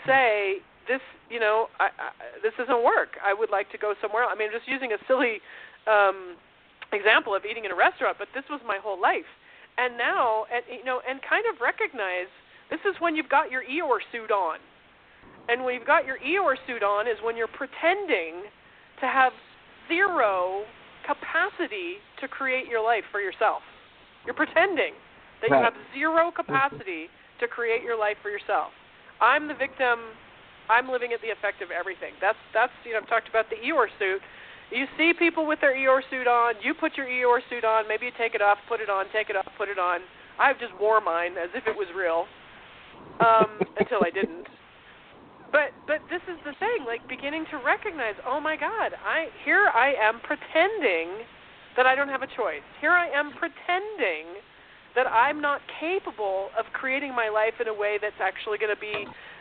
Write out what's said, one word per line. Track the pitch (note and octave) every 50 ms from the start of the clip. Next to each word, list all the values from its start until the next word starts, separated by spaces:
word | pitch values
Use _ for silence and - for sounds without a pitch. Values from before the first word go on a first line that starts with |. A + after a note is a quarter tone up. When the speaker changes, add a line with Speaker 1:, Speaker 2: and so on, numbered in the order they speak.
| -
Speaker 1:
say, | C4 C4 C4+ B3+ A3+ G#3+ G#3 G3+ G3 G3 F#3 - _ _ _ -
"This, | - B3+ C4 - - - - _ -
you | A3+ A#3
know, | A3 G#3 G#3+ A3 A3+ - - -
I, | F#3+ - - -
I, | C#3+ C3 - - - A#2+ A#2 -
this | G3+ A3+ -
doesn't | - A#3+ B3+ B3+ A#3 A#3
work. | D#4+ A4+ - D#3 - - - -
I | G3+ G3
would | G#3 A3+ G3
like | G3+ G3 G3+ -
to | -
go | - G#3+ G#3 G3+ -
somewhere | A3+ G3+ G#3 A#3 B3
else." | G#3 F#3
I |
mean, | G#3+ G#3+ G#3+
just | G#3+ A#3 -
using | B3+ C4 B3+ C4+ A#3+ G#3
a | G3+ -
silly, | - C4 B3+ C#4 A#3 A3 F#3+ - - - - - - - - -
um, | A3 G#3+ G#3 G3+ F#3+ F#3+ F#3+ F#3 F3+ F3 - _ _ _ _ _ _ _ - - - A3
example | G3+ G3 G#3+ B3 D#4 D#4+ A3+ G3
of | F#3+ -
eating | G#3+ A3 A#3 G#3+
in | F#3+
a | E3+
restaurant, | F3+ B3 F4+ - - B3+ G3 F3
but | - G#3 - -
this | C4+ C#4 -
was | D4 C4+ A#3
my | A3+ G3
whole | G3 G#3 G#3+ G3 F3
life. | G#3+ D4 F4+ F#3+ D#3+ - - _ _ - - - - - _
And | A#3+ B3 B3 A#3+
now, | A#3 A#3+ D4+ F#4+ F4+ C4+ A3+ A3 A3 G#3+ - A#3+
and, | A#3+ A#3+ -
you | B3+ A3+ A#3
know, | C4 B3+ B3 -
and | A#3+ C4+ C4+
kind | - - D#4 F#4+ A4+ A4+
of | - -
recognize | A#3 D4 F#4+ - A4 F4 C#4+ A#3 G3 F#3 F3+ F3+ F#3 F#3+ - - - _ - - - -
this | D4+ E4 -
is | G4+ F4+ -
when | E4 E4+ D#4
you've | D#4 D4+ -
got | C4+ D4 D#4 A#3+
your | B3+ B3+ A#3+
Eeyore | A#3+ C4+ E4+ E4+ C#4+ A#3 F#3+ - -
suit | - A#3 A3 G#3+
on. | G#3+ G3 F3+ D#3+ D#3+ - - - - _ _ _ _ _ _ _ - - - - - - - -
And | A#3+ B3+ B3+
when | B3+ B3
you've | A#3+ A#3
got | C4+ D4+ E4+ C4+
your | C4 C4 -
Eeyore | - C#4 F4 G4+ F#4 C#4+ C4 - -
suit | C4 A#3+ A3+ G#3
on | G3+ G3+ G3+ A3
is | A#3+ G#3+ G3+ A3
when | A3+ A#3
you're | A#3 A3+ A3
pretending | - - C#4 C4+ - - D#4+ E4 F#4+ G#4 G4+ D#4+ A#3 F3+ E3 D#3+ E3 F3+ - - - _ - - - - - _ _ -
to | -
have | B3+ B3 C4+ C4 B3+ - - - - - - - - - - -
zero | - E4 F4 G4+ G4 E4+ D4 A#3 G#3 F#3+ F#3 F3+ F#3 F#3+ G3 G#4+ - - - - - - - -
capacity | D4+ D4 - - - - E4 F4+ G#4 - - E4 B3+ G#3+ F#3+ F3 E3+ F#3 G#3 - - - -
to | C4+
create | C4 - - C4+ C4 B3+ C4 A#3+
your | - A#3+ A3 A3
life | A3+ A#3+ G3+ - -
for | - G3+
yourself. | G3+ F#3 - - A3+ G3 D#3 D#3 - - - - - - - - - - - - -
You're | A#3 -
pretending | - D#4 - - D#4+ F4+ G4+ F4 C#4 F#3+ D3+ - - - - - - - - - -
that | A3 A3+
you | C#4
Speaker 2:
Right. | C4 A#3+
Speaker 1:
have | A3+ - - - - -
zero | C#4 D4+ D#4+ D#4+ E4 E4 E4+
capacity | E4 E4+ E4+ - C#4+ C4+ C4+ C#4+ - - A3 F#3+ E3+ D#3+ D#3+ F3 - - - - - -
to | A#3+
create | A#3 - A#3+ A#3 A3+ A3+ B3 A3+
your | A#3 A#3
life | A3 G#3 G#3 G#3 - -
for | G#3
yourself. | G#3 G3+ - - G3 D#3 D3 - - - - - - - - - - -
I'm | G#3+ A#3 C#4 D4+ D4+
the | D4 C#4+
victim. | A#3+ C4+ C4+ - - C4 B3 A#3 A#3 A3+ A3 A3+ - - - - - - - - - - -
I'm | A3 A#3+ C4 C4
living | B3+ A#3+ A#3+ A#3+ A#3
at | A3+
the | A3 A3+
effect | G3+ - G#3 G3+ G3 -
of | F#3+ F3
everything. | E3 E3+ F3 F#3+ F3+ - D#3+ D#3+ D3+ -
That's, | F#3 G3+ A3 - - - -
that's, | A3 A#3+ B3+ - - -
you | A#3+ A3
know, | G#3+
I've | -
talked | - A#3 A3 - -
about | - A3+ A3 -
the | A3
Eeyore | G#3+ A#3 C#4 E4 C#4 A3 F#3+ - -
suit. | G3+ F#3+ F#3+ G3 - - - - - - - - - -
You | - B3+ C4+ - -
see | - D#4 E4+ E4+
people | E4+ E4+ E4 E4 E4 D#4
with | D4+ D4+ D#4
their | D#4 C#4 C4
Eeyore | C4+ C4+ C4 C4 C4+ C4 -
suit | C4+ B3+ B3
on. | A#3+ A#3+ A#3+ A#3 A#3 A3+ G3+
You | G3+ C4+ D#4+
put | - D#4+ B3+ -
your | C#4+ C4+
Eeyore | B3+ B3+ B3+ B3 A#3+ A#3+ A#3+ - -
suit | B3 A#3+ A3+
on. | A3 A3 A3 G#3+
Maybe | G#3+ G#3+ A3 A#3+
you | B3 -
take | - A#3 A3+ A3+
it | G#3+
off, | G3+ G3+ G3+ G3+ -
put | - A#3 G#3+
it | A3 G#3
on, | G3 F#3+ F#3+ G3+ -
take | G#3+ G#3 -
it | G3+
off, | F#3+ F#3+ - -
put | - G#3 G3
it | G3+
on. | F#3+ F3+ F3+ F3 F3 F#3 - - - - - - -
I've | A3+ C#4 C4 -
just | A#3+ A3 F3+ -
wore | G3+ G#3+ A3 G#3+
mine | G#3 F3 E3 E3+ F3 F3+ F3+
as | F3+ E3+ F3 G3+
if | B3+ -
it | A3 G#3
was | G#3 G3 E3+ E3+
real, | G3 F#3 E3 E3 E3 F#3 - - - - - - - - - - - - - - - - - - -
um, | A#3 A3+ A3+ A3 A3 G#3+ G#3+ G#3+ F#3+
Speaker 2:
<laughs> | - -
Speaker 1:
until | G#3 G#3 - B3 G3+ F3+
I | E3+
didn't. | E3 F#3+ F#3+ E3+ E3 F3 - - - - - - - - - - - - - - - - - - - - - - -
But, | D4+ C#4+ - - - -
but | - D4+ D4+ - -
this | E4 F4+ -
is | F#4 E4+ D#4 -
the | D4 C4+ -
thing, | F#4+ A4+ B4 F#4+ C4+
like, | A#3 A#3 A#3+ -
beginning | - B3+ B3 C#4 C#4+ D4+ D#4+ D#4+
to | - D#4 C4+ B3
recognize, | D4 F#4+ G#4 - G#4+ E4 D4 A#3 G#3+ G3+ - -
"Oh | - C4 D4+
my | C#4+ D#4 D#4
God, | D4+ D4 F4+ A4+ A4 D4 G#3+ F3 - -
I, | G#3 B3+ D#4+ E4 - - - -
here | C#4+ E4 F#4+ G#4 F4+ -
I | - B3+ C#4+ C4+
am | F#3+ G#3+ G#3+ A3+ A#3
pretending | - - D4+ - - - - D#4 F4 G4+ A4+ G4+ D4 G#3 F3 E3 E3 F3 F#4+ A4 - - - - - - - - - - -
that | B3 B3+
I | B3+ C4
don't | C#4 C#4+ C#4
have | C4+ C4 C4+
a |
choice. | - - - A3 F3 D3+ C#3+ - - - -
Here | D4 D#4
I | F4+ F4 F4
am | E4 D4 C#4+ D4 D4
pretending | - - E4+ D#4+ - - - - F4 F#4+ G#4 G#4+ G#4+ F#4 A#3 F#3 D#3+ D#3 D#3+ E3+ F3+ G#3 - - - - - - - - - - - A#3+
that | C4+
I'm | G#3+ - A3+ B3+ C#4+ D4+ D4+
not | D4 C#4+ C#4+ - - - - -
capable | D4+ E4 F#4+ G4 - F4 - - G#3+ G3 F#3+ F#3+ G3 - - A3+
of | A3+ - -
creating | - C4 C4 C4 C#4 C#4+ C#4 B3+
my | A#3+ A3+ G#3+
life | G#3+ G#3+ A3 A3+ A3 -
in | A#3 A3
a | G#3+
way | G3+ G#3 G#3 G#3 G3+
that's | G#3 G#3 - -
actually | G3 F#3+ - - - A3 G#3
gonna | G3 G#3+ G#3 G#3
be, | - A3 G#3+ G#3 G#3 G3+ - - - - - - -